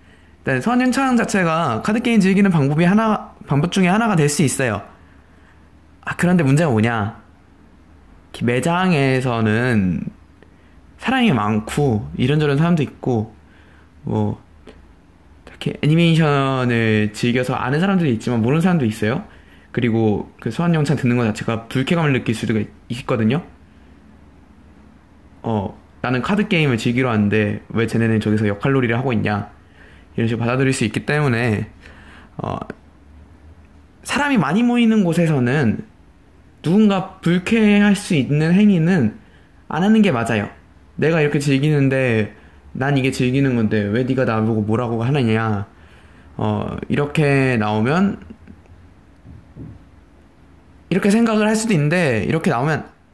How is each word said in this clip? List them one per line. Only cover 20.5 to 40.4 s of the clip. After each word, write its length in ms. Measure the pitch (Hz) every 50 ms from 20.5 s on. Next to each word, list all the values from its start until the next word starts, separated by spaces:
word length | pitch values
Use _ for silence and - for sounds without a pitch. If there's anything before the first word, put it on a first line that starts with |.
소환 200 | 113 - 175 170 165
영상 220 | 156 147 143 151
듣는 200 | - - 123 120
것 80 | 123 120
자체가 420 | 107 107 - - - 113 110 -
불쾌감을 460 | - - 131 131 - 180 170 160 147
느낄 220 | 131 120 - - 113
수도 220 | - - 107 113 107
있-, 100 | - - - - - -
있거든요. 540 | 120 123 - - 135 113 110 107 131 170 - - - - - - - - - - - - - - - - - - - - - - - - - - - - - - - - - - - - - - - -
어, 340 | - 120 113 104 95 101 - - - - - -
"나는 220 | - 123 127 127
카드 240 | 127 - 208 196 208
게임을 300 | - 185 165 156 143 123
즐기러 320 | 107 - 123 120 127 131 127
왔는데 540 | 113 107 104 101 101 110 107 104 104 107 - -
왜 160 | - 110 117
쟤네는 340 | 110 - 117 113 113 110 107
저기서 260 | - 107 107 107 110
역할놀이를 500 | 104 98 - - 139 135 135 123 113 117
하고 160 | 117 127 139
있냐?" 380 | 120 104 101 104 104 101 104 - - - - - - - - - - - - - -
이런 120 | - 117 113
식으로 160 | 120 110 117
받아들일 280 | 117 123 131 139 135
수 120 | 131 - 123
있기 220 | 104 - 117 -
때문에, 640 | - 147 151 147 139 117 113 123 120 104 101 110 - - - - - - - - - - - - - -
어, 200 | - - - - - - - - - - - - - - - - - - - - - - - - - - - - - - - - - -
사람이 340 | - - 240 285 285 269 220
많이 240 | 147 139 165 220
모이는 400 | 240 240 240 240 240 220 220 214
곳에서는 840 | 190 170 156 170 170 160 156 135 123 120 135 156 135 110 - - - - - - - - - - - - - - - - _ -
누군가 560 | - 147 180 214 220 208 196 185 185 - - -
불쾌할 800 | - 165 175 185 180 - 226 226 220 208 208 208 208 208 196
수 180 | 190 - - 180
있는 380 | 143 120 - 143 151 156 165
행위는 680 | 175 196 214 208 196 165 156 170 196 170 117 104 - - - - - - - _ _ - -
안 160 | - - 156
하는 200 | 185 208 220 220
게 100 | 208 196
맞아요. 360 | 139 117 113 113 117 104